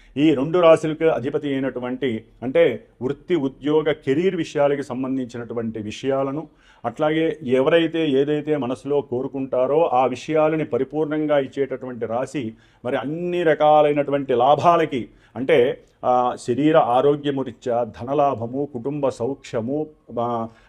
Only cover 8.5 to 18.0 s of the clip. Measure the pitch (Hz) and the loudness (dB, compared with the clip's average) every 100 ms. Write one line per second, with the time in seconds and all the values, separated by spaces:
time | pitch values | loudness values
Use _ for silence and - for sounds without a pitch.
8.5 | 151 123 127 135 143 - 123 135 135 135 | -2 -2 -6 -2 -2 -2 -6 -6 -6 -4
9.5 | 127 127 147 165 127 131 127 - 156 156 | 0 2 2 2 2 2 -2 -2 0 2
10.5 | 160 147 120 131 147 156 156 151 147 131 | 0 -2 -2 -2 -2 -2 -2 0 0 0
11.5 | - 135 131 127 123 110 117 127 156 110 | -4 -4 -4 -10 -8 -6 -4 -4 -6 -8
12.5 | 113 _ _ 120 135 127 160 175 175 170 | -10 _ _ -6 -4 -4 -6 -4 0 2
13.5 | 147 151 151 151 147 139 143 135 120 127 | 4 6 6 6 2 0 -2 0 2 4
14.5 | 147 180 170 160 135 104 _ _ - 135 | 4 4 4 2 -2 -8 _ _ -10 2
15.5 | 156 123 165 _ _ - 123 123 - - | 4 4 0 _ _ 0 2 0 -4 -4
16.5 | 120 151 156 117 123 143 147 143 135 131 | 0 4 4 4 2 2 0 -2 -4 -6
17.5 | 113 127 117 117 - | -8 -4 -2 -2 -8